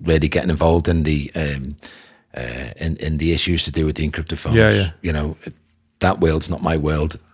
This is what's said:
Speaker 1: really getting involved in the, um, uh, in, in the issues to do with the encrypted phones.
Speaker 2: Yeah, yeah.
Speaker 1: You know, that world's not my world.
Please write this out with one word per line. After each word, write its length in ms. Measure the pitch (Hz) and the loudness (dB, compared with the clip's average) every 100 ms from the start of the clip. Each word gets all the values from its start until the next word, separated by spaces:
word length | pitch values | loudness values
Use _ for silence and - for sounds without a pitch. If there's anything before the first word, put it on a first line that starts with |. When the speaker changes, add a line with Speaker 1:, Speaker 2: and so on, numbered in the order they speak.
Speaker 1:
really 260 | 82 80 78 | 0 2 2
getting 220 | 85 87 | 0 0
involved 380 | 78 82 85 80 | 2 4 4 2
in 160 | 82 | 0
the, 280 | 76 76 69 | 2 0 -2
um, 420 | 85 76 69 67 73 - - - _ _ - | -6 -4 -6 -10 -14 -18 -20 -20 _ _ -12
uh, 360 | 60 62 60 - | -10 -10 -12 -6
in, 220 | 82 78 | -4 -4
in 180 | 80 78 | -2 0
the 160 | 82 | 2
issues 320 | 80 - 85 | 2 2 0
to 60 | - | 0
do 160 | 80 78 | -2 -2
with 100 | 73 | 0
the 100 | 76 | -4
encrypted 300 | 78 78 80 | -4 -6 -6
phones. 200 | - 113 | 2 4
Speaker 2:
Yeah, 140 | 107 | 6
yeah. 200 | 104 92 - | 4 0 -4
Speaker 1:
You 120 | 87 | -4
know, 240 | 76 76 80 - - _ _ _ - | -2 -4 -8 -14 -18 _ _ _ -2
that 180 | 95 95 | 0 2
world's 300 | 82 78 82 | 2 2 -2
not 140 | 80 | -4
my 160 | 80 80 | -2 0
world. 400 | 76 76 78 - _ | 0 0 -2 -6 _